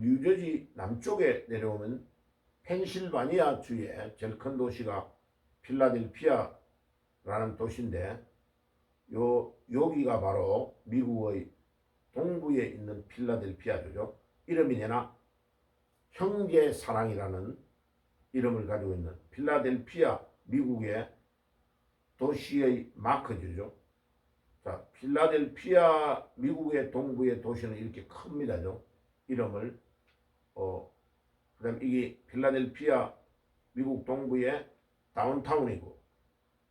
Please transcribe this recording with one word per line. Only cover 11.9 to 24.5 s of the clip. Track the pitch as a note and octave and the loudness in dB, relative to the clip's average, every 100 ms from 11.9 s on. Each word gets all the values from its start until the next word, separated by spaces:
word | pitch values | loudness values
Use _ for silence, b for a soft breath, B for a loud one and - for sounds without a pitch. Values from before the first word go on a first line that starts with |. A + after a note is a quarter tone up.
| _ _ | _ _
동부에 | - F3 F3 D3+ C3 A2 | -4 -2 -2 0 0 0
있는 | G#2 G#2 G2 - | -4 -10 -10 -12
필라델피아죠. | A#2+ A#2+ A2 F#2+ - A2+ F#2 F2 - - - _ _ - | -6 -2 -2 -4 -6 -4 -4 -4 -8 -8 -10 _ _ -2
이름이 | D#3+ C#3 A#2 | 2 2 0
되나 | A2 A#2+ - - _ _ _ _ _ _ _ _ _ | -2 -2 -4 -12 _ _ _ _ _ _ _ _ _
형제 | - F#3+ G#3 F3+ E3 D3 | -2 0 0 4 6 6
사랑이라는 | - - A2 A2 G2+ F#2+ F#2+ G#2+ - _ _ _ _ _ _ _ | 4 -2 0 0 -2 -4 -6 -8 -10 _ _ _ _ _ _ _
이름을 | B2+ A#2+ A2+ G#2 | 0 0 0 -2
가지고 | G#2 F#2+ | -4 -2
있는 | F2 E2 - - | -4 -6 -10 -14
필라델피아, | B2+ D3 D3 B2+ B2 - E3+ C#3 G2+ - _ | -4 0 2 2 -2 -2 2 2 2 -8 _
미국의 | - C3+ B2+ A2+ G#2+ A2 - - _ _ _ _ _ _ _ _ _ - | -2 0 0 -2 -2 -4 -6 -14 _ _ _ _ _ _ _ _ _ -4
도시의 | C#3 C#3 - C#3+ C3 A#2 - | -2 -2 -2 2 4 2 -2
마크죠. | - A2+ C#3+ - F2+ E2+ F2 G#2+ - _ _ _ _ _ _ _ | -4 0 0 -2 -8 -6 -8 -8 -12 _ _ _ _ _ _ _